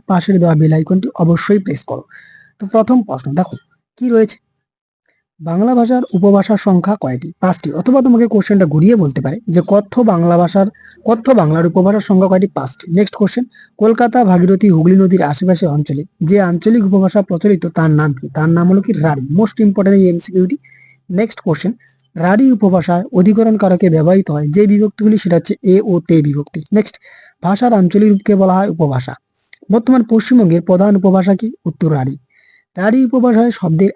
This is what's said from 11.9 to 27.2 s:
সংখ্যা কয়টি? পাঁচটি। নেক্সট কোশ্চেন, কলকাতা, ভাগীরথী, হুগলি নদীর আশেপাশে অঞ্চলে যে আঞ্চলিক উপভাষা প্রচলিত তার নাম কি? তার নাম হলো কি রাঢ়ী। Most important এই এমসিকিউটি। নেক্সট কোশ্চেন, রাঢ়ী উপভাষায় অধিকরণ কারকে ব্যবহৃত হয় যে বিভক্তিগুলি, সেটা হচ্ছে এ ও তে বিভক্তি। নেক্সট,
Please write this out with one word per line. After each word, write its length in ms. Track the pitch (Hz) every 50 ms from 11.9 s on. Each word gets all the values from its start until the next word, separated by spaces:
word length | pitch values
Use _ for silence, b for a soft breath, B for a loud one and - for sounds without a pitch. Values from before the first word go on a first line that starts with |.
| 208 214
সংখ্যা 260 | 196 - 196 185 190
কয়টি? 200 | 185 185 185 196
পাঁচটি। 440 | 196 - 147 135 127 - - - -
নেক্সট 240 | 165 190 208 196 -
কোশ্চেন, 280 | - 208 185 - 247 254 - b b b b b
কলকাতা, 460 | b 208 220 226 240 240 233 233 247 240
ভাগীরথী, 460 | 190 180 175 180 185 196 185 208 202
হুগলি 260 | 175 160 156 175 190
নদীর 260 | 190 190 175 190 170
আশেপাশে 460 | 160 143 147 - 185 185 180 165 202
অঞ্চলে 360 | 160 143 147 147 - 139 139 156 - _ -
যে 200 | 175 156 196 202
আঞ্চলিক 440 | 190 175 170 165 - 214 233 240 202
উপভাষা 360 | 190 190 196 190 180 - 208
প্রচলিত 440 | 190 - 185 165 - 208 202 160 180
তার 260 | 170 - 170 160 160
নাম 220 | 151 151 156 151 139
কি? 160 | 131 - - 135
তার 160 | 151 156 165
নাম 200 | 165 170 180 180
হলো 120 | 190 196
কি 120 | 190 - 202
রাঢ়ী। 280 | 156 151 165 147 135
Most 360 | 127 139 147 185 220 202 -
important 360 | - 220 202 190 202 190 190 202
এই 160 | 196 190 180
এমসিকিউটি। 480 | 175 170 - - 180 185 185 180 285 - b b b b b b b b b -
নেক্সট 300 | 180 185 226 226 - -
কোশ্চেন, 340 | - 185 156 - - 185 240 b b b b b b b -
রাঢ়ী 360 | 160 165 180 196 220 269 262
উপভাষায় 520 | 247 202 208 190 185 180 156 180 175 175 190 - -
অধিকরণ 440 | 185 185 214 208 220 226 226 220
কারকে 320 | 202 208 185 180 175 202 180
ব্যবহৃত 420 | 160 160 151 170 185 196 190 -
হয় 160 | 147 147 151
যে 200 | 151 147 202 214
বিভক্তিগুলি, 500 | 196 208 202 214 208 - - 208 214 214
সেটা 180 | 208 - 180 170
হচ্ছে 180 | 165 165 - 208 - -
এ 180 | 196 185 190 -
ও 160 | 226 180 175
তে 220 | 165 - 165 160
বিভক্তি। 400 | 147 147 139 147 147 - - 160 147 - 196
নেক্সট, 220 | 214 208 - - - b b b b